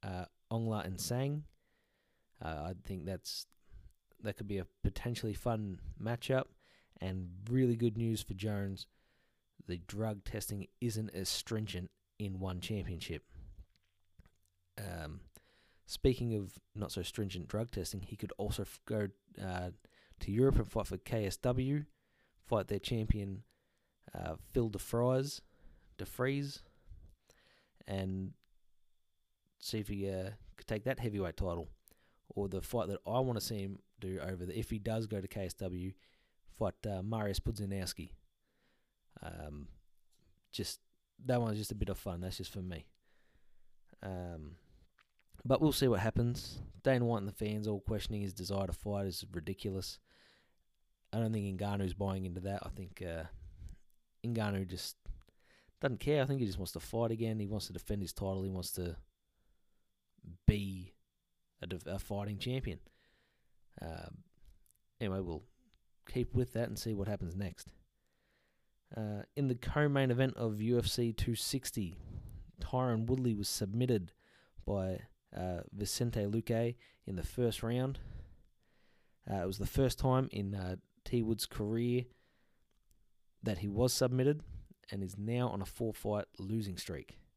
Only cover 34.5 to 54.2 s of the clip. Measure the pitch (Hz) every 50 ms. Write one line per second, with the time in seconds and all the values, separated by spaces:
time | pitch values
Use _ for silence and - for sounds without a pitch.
34.5 | - 113 110 - - 110 101 113 110 113 113 104 107 101 95 98 - 107 98 90
35.5 | - - - 92 90 90 90 95 98 - _ _ _ _ _ _ _ _ _ -
36.5 | - - 110 98 - _ - 107 101 95 92 104 113 113 107 101 98 - - -
37.5 | 117 104 104 98 98 98 92 90 - - 85 - - - _ _ _ _ _ _
38.5 | _ _ _ _ _ _ _ _ _ _ _ _ - - - 82 87 85 76 76
39.5 | 73 73 71 - - - _ _ - _ _ _ _ _ _ _ _ _ _ _
40.5 | - - 101 - - - _ _ _ _ _ _ _ _ - 127 127 123 120 117
41.5 | 104 107 107 - 113 104 98 92 98 - - 101 90 87 87 92 92 - 92 -
42.5 | - 107 92 92 87 80 - - _ _ _ _ _ _ _ _ _ - - -
43.5 | - - - - - - - - - _ - 98 95 90 90 87 85 80 78 73
44.5 | 80 - _ - - - - - _ _ - _ _ _ _ _ _ - - 117
45.5 | 131 - 156 156 139 - 139 131 117 92 98 113 - - 117 120 123 - - -
46.5 | - - - - - - - 139 135 123 120 117 117 110 98 101 104 - 113 104
47.5 | 107 107 104 107 104 98 98 - 110 104 - - 110 104 101 98 90 - 92 90
48.5 | 98 98 98 92 92 - - 107 101 101 98 98 90 - - 95 - 87 78 90
49.5 | 98 - - 104 95 95 92 - - - _ _ - - - - - _ _ _
50.5 | _ _ _ _ _ _ _ _ _ _ _ _ - 110 113 110 110 110 101 101
51.5 | 95 92 101 101 101 98 98 92 90 95 98 98 95 95 95 92 87 92 90 98
52.5 | 98 98 - - - - 95 92 - - 90 87 82 82 82 82 - - - -
53.5 | - - - - - - - - - - _ _ _ _